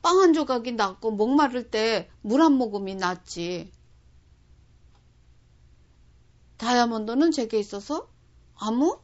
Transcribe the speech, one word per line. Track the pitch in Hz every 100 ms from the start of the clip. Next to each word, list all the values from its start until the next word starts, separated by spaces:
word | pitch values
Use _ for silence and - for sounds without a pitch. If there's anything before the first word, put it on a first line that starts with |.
빵 | 339 370
한 | 370
조각이 | 320 285 254 233
낫고 | 233 202 190 220
목마를 | 208 220 285 285 254 233
때 | 214 226 214 175 -
물 | 208 254
한 | 320
모금이 | 269 233 202 196
낫지. | 190 180 180 - - 170 175 190 - _ _ _ - _ _ _ - _ _ _ _ _ _ _ _ _ _ _ _ _ _ _ _ _ _ _ _
다이아몬드는 | 226 247 240 226 214 240 330
제게 | 311 226 220
있어서 | 208 202 208 311 - _ _ _ _
아무 | - 214 233 311 571